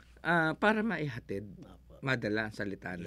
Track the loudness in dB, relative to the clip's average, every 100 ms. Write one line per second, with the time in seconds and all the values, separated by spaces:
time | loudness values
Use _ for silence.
0 | -20 -6 2 4 4 4 4 4 2 0
1 | -2 -4 -4 -6 -6 -12 -16 -20 -20 -6
2 | 0 0 2 0 -2 -4 -6 -6 -8 -6